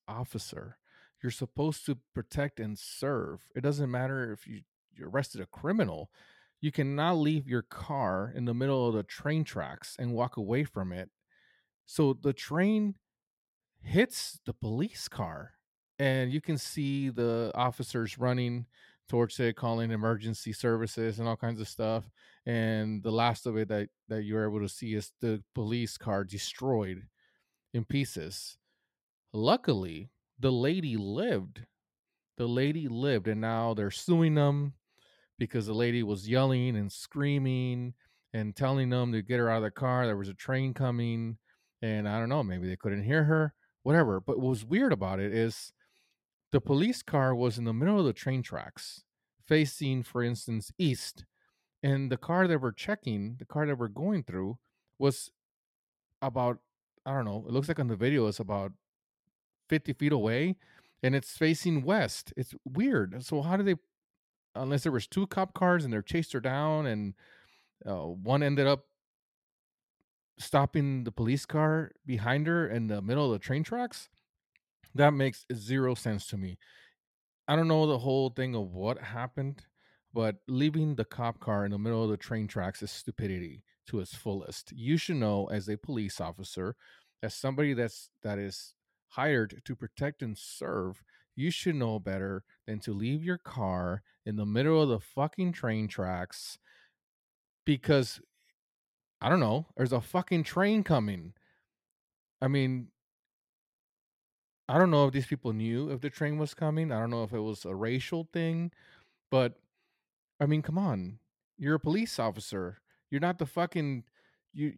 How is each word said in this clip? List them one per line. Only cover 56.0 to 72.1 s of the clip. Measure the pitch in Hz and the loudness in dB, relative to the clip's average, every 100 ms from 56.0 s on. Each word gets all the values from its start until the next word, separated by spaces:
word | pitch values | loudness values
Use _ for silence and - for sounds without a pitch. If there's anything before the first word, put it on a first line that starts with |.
| _ _ | _ _
about, | 135 127 123 120 _ _ _ _ - | -4 0 0 0 _ _ _ _ -4
I | |
don't | 135 110 | -2 -2
know, | 104 - | -4 -2
it | |
looks | 123 147 | 0 0
like | 160 | 0
on | 123 | 0
the | 101 | 2
video | 120 147 107 | 2 4 4
it's | 101 | 2
about | 101 101 98 - _ _ _ _ _ _ _ _ - | -2 -2 -4 -8 _ _ _ _ _ _ _ _ -2
fifty | 156 - | -2 0
feet | 135 147 | 0 2
away, | 143 107 120 170 185 _ _ _ _ | 4 4 2 0 -2 _ _ _ _
and | 131 135 | 2 2
it's | - - | 0 2
facing | 160 165 180 156 | 2 4 2 2
west. | 135 208 117 - - - | 4 2 2 -2 -8 -8
It's | 127 - | -8 -8
weird. | - 139 269 180 92 117 127 | -6 0 2 4 2 -4 -4
So | 151 | -2
how | 156 190 | 2 2
do | |
they, | 202 170 _ _ _ _ _ _ _ | 4 2 _ _ _ _ _ _ _
unless | - 131 143 | -6 0 0
there | 165 | 2
was | 127 - | 0 0
two | 190 196 | -2 0
cop | 190 190 - | 0 -2 2
cars | 180 180 | 4 4
and | 139 | 2
they | 110 | -2
chased | - 165 160 | 0 -2 -2
her | 131 | -2
down | 127 135 151 156 143 | -2 0 0 0 0
and, | 107 101 - - - _ _ _ - | -2 -4 -8 -16 -20 _ _ _ -14
uh, | - 92 | -6 -4
one | 80 92 101 139 | -4 -4 0 2
ended | 143 143 139 | 4 4 4
up | 139 - _ _ _ _ _ _ _ _ _ _ _ _ _ _ - | 2 0 _ _ _ _ _ _ _ _ _ _ _ _ _ _ -16
stopping | - 147 139 160 143 135 | 0 2 4 2 0 0
the | 117 | -4
police | 107 113 139 - | -2 0 0 0
car | 156 156 156 151 - | 0 2 2 -2 -8
behind | 139 | -4